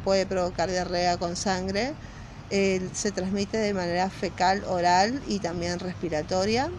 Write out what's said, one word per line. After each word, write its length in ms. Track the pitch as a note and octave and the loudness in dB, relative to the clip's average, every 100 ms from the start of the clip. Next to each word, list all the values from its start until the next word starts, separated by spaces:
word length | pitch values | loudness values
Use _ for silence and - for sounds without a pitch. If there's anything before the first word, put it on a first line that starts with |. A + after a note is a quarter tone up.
puede 240 | G3+ G3 F#3+ | 2 2 2
provocar 420 | F#3+ F3+ F3+ E3+ | 0 -2 0 0
diarrea 480 | F3+ F3+ F3+ F3 F3 | 0 -2 0 2 2
con 180 | F3 F3 | -2 -2
sangre. 580 | G#3 F#3 F#3+ G3 B3 D#4 - - - - - | -2 0 0 -2 -2 -6 -12 -14 -16 -16 -2
Eh, 380 | G3+ G3 F#3 F#3 | 2 4 2 -2
se 180 | - G#3+ | -2 -2
transmite 460 | G3 F#3+ G3 G3+ A3 | -2 -2 -2 -2 0
de 160 | G#3+ | 0
manera 340 | G3 F3 E3+ F#3+ | 0 0 0 0
fecal, 520 | - F#3+ - F#3 G3+ - | -2 -4 2 2 4 0
oral 520 | F3+ F3 F3+ G#3 C4+ - | 2 6 6 4 2 -2
y 120 | G3+ | -2
también 400 | F3 F3 F3 F3 | -2 -2 -2 -2
respiratoria 880 | F#3 F3+ F3 D3+ D#3 F#3 G3 A3+ D4 | -4 -4 -2 -2 0 0 2 2 0